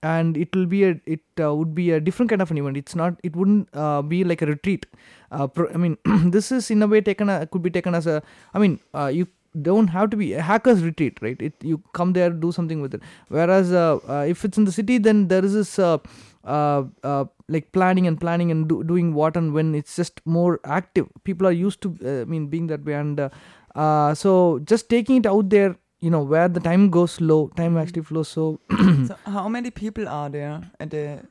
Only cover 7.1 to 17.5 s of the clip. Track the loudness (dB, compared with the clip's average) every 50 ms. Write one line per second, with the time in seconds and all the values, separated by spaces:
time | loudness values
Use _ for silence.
7.1 | -2 0 0 -2 -2 -2 -4 -4 -6 -4 -4 -2 -2 -2 -2 0 -2 -2 0 0
8.1 | -2 -2 -4 -8 -20 -20 -20 _ _ 2 2 2 2 0 _ _ _ -6 -4 -2
9.1 | -2 -2 -4 -4 _ _ _ _ _ -6 0 2 4 4 4 2 2 0 0 0
10.1 | 0 -2 -2 -2 -2 -4 0 0 0 2 4 4 4 4 4 0 -2 -2 -2 -2
11.1 | -2 -4 -8 -8 -6 -6 -8 -10 -8 _ -6 -4 -4 -4 -6 _ _ -4 0 0
12.1 | 2 2 2 0 0 -2 -4 -4 -2 -2 -4 -4 -4 -6 -6 -6 -8 -10 -12 -14
13.1 | -20 -20 _ _ -2 0 2 4 4 4 4 4 4 2 4 4 2 0 -2 -4
14.1 | -4 -4 -2 -2 -4 -2 -4 -4 0 2 2 2 2 -2 -2 0 2 2 4 4
15.1 | 4 4 4 2 2 2 2 2 0 0 -2 -2 -2 0 2 2 2 0 _ -8
16.1 | -20 -20 -20 -20 _ _ _ -6 -2 0 0 0 0 0 -2 -4 -10 _ -6 -4
17.1 | -2 -2 -4 -6 _ _ -12 _